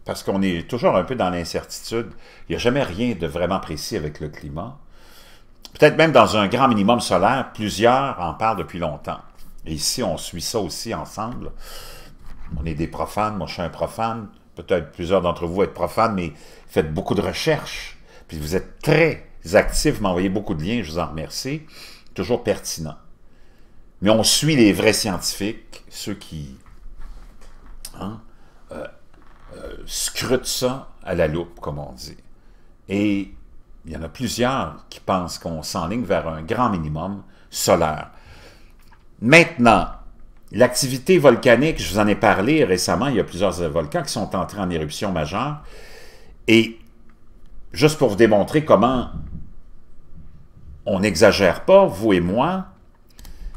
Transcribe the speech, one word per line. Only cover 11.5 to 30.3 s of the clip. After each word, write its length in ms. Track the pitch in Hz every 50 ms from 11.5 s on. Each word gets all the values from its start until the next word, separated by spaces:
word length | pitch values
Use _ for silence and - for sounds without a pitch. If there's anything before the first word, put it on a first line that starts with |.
| - - - - - - - - - - - - - - - - - - - - 82 -
On 60 | 85
est 80 | 82 78
des 120 | 73 82
profanes, 520 | 80 - 71 78 - - - 107 107 104 98
moi 80 | 78
je 80 | 73 -
suis 80 | - 87
un 80 | 80
profane, 580 | 76 - 82 - - - 113 113 113 117 104 98 - - _ - -
peut-être 360 | - 87 - 98 87 76 73 -
plusieurs 300 | - 87 80 98 92 87
d'entre 240 | 87 80 - 87
vous 160 | 82 85 98 95
êtes 100 | 80 -
profanes, 420 | - 90 85 - 113 113 117 104
mais 200 | 92 87 82 - - - - - - - -
faites 240 | - 104 82 76 76
beaucoup 220 | 87 92 - 113
de 80 | 95 95
recherches, 760 | 95 90 - - 156 151 - - - - - - - - - - - - - - -
puis 100 | 80 78
vous 180 | 76 76 90
êtes 260 | 95 - - - - -
très 440 | 156 151 151 165 156 123 - - - - - - 80 180
actifs, 420 | - - - - - - 156 127
vous 60 | 104 104
m'envoyez 260 | 95 90 90 95 98
beaucoup 240 | 92 107 101 - 98
de 100 | 76 78
liens, 200 | 95 117 120 92
je 100 | 78 78
vous 60 | 87
en 80 | 82
remercie, 560 | - 80 80 76 73 - - - 131 147 160 151 - - - - - - - - - -
toujours 320 | - 92 - - - -
pertinent. 540 | 107 95 - - - - - 78 78 - - - - - - - - - - - - - - - - - - - - - - -
Mais 80 | 104
on 120 | 110 110 104
suit 320 | - - - 143 156 160
les 200 | 131 117 101 90
vrais 180 | 90 107 110 101
scientifiques, 880 | - - 110 90 80 - - - - 98 107 117 - - - - - - -
ceux 240 | - - - 110 101
qui, 460 | 98 - - 82 78 73 69 65 - - - - - - - - - - - - - - - - - - - - - - - - - - - - -
hein, 220 | 90 98 113 110 - - - - - - - - - -
euh, 160 | - - - - - - - - - - - - - - - - -
euh, 200 | - - - - - -
scrutent 580 | - - - - - - - - 110